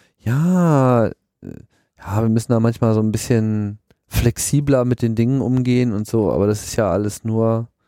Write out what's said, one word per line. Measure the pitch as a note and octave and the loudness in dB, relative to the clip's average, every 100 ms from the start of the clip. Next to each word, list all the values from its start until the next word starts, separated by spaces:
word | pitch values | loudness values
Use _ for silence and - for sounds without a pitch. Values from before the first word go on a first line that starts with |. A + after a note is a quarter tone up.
| _ _ | _ _
ja, | G#2+ C3+ E3+ F3+ E3+ C#3+ C3 A#2+ G#2+ | -4 -2 0 2 4 4 4 2 0
äh, | - _ _ - - - _ _ _ | -4 _ _ -18 -18 -20 _ _ _
ja, | F#2 G2+ | -6 -2
wir | A2+ | 0
müssen | A2+ A2+ | 0 0
da | A#2 | 0
manchmal | A2+ A2+ A#2 | 0 0 0
so | A2 | 2
ein | A2 | 0
bisschen | G#2+ - A#2 A2 G#2+ G#2 G#2 _ _ - | -2 0 0 0 -2 -4 -8 _ _ -6
flexibler | - A#2+ - - C#3+ C#3+ C3 B2 | 0 0 0 -2 0 2 2 2
mit | A#2+ | 0
den | A#2 A2+ | -2 0
Dingen | A#2 C3+ | 0 0
umgehen | A2 B2+ B2 B2 B2 | 0 0 0 0 0
und | G2+ G#2+ | -2 -2
so, | A2+ F#2 | 0 0
aber | C2+ G2+ | 2 0
das | G#2 | -2
ist | - - | -4 -2
ja | G2+ | 0
alles | F2+ G#2 - | 0 -2 -6
nur, | A2+ A2+ A2+ A2+ A#2 _ | -4 0 0 -2 -6 _